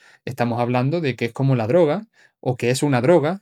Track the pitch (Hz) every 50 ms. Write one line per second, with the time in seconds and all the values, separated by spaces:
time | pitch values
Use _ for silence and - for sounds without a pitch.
0 | _ - _ _ _ 113 - - 120 120 113 120 120 120 123 123 127 139 165 175
1 | 160 131 117 - 120 113 - - 135 135 131 120 110 107 143 180 170 147 156 202
2 | 226 - _ _ _ _ _ _ - 127 127 - - 120 135 135 147 147 135 120
3 | 113 147 180 160 135 156 190 196